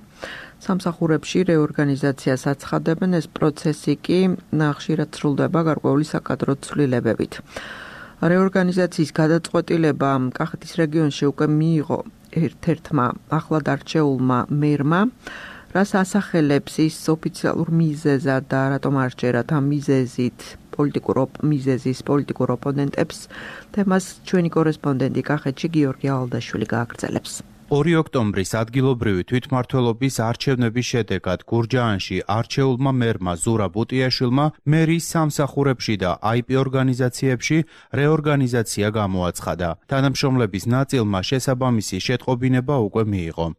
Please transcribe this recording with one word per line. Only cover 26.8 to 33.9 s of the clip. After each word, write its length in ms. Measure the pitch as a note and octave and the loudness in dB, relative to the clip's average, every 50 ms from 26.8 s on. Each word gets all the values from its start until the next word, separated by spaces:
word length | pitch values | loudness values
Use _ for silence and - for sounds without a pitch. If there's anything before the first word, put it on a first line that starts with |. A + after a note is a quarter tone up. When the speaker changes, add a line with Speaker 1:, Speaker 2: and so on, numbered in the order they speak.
| A#2+ A#2 - - - - - - - - - - - - - - - - | -4 -4 -8 -8 -6 -4 -4 -4 -6 -6 -14 -14 -14 -16 -20 -18 -6 0
Speaker 2:
ორი 240 | C#3+ C#3+ D3 E3+ E3 D#3+ | 0 2 4 4 4 2
ოქტომბრის 500 | D#3 - - C3+ A2 G#2 F#2+ G2 F#2+ - - A2 | 2 2 0 0 2 2 2 0 -2 0 0 -2
ადგილობრივი 680 | A2+ A2+ A#2 C3+ C3 C3+ C3 A#2 G#2+ A2 G2 F2+ F2 - | -2 0 0 2 2 2 2 2 2 0 0 0 0 0
თვითმმართველობის 840 | B2 - - - C3 B2+ A#2+ - - C3 B2 A#2 A2+ A2 C3+ C3+ - - A2+ | -2 -2 0 0 -2 -2 -2 0 0 2 2 2 2 2 0 -2 0 0 0
არჩევნების 600 | A2+ A#2 - - C#3+ C3+ B2 B2 A2+ G#2+ B2 A#2+ - | 0 0 -2 0 0 2 2 2 0 0 -2 -4 -2
შედეგად 500 | - A#2+ A2 - - F2 - F#2 F2+ E2+ - | 0 -2 0 0 -2 -2 0 -2 -2 -2 -2
გურჯაანში 720 | - A2+ A#2 A#2 G#2+ C3 B2+ A#2+ A2+ G2+ F#2 - - F#2 F2+ - | -2 0 0 0 2 2 2 2 2 0 -2 -2 -4 -4 -4 -2
არჩეულმა 680 | - G2 A2+ A#2 - - - C3+ C3+ C3 A#2 C#3 C#3 C3 B2+ | -2 -2 -2 -2 -2 0 0 2 2 2 0 0 0 2 2
მერმა 360 | A#2 A2+ G#2+ F#2 F#2 F2+ F2 E2 | 2 0 0 0 -2 -4 -2 -2
ზურაბ 380 | - A#2 A2+ A2 G2+ F2+ E2+ G#2+ | 0 0 2 2 2 0 0 -2
უტიაშვილმა 680 | A#2 - | -2 -2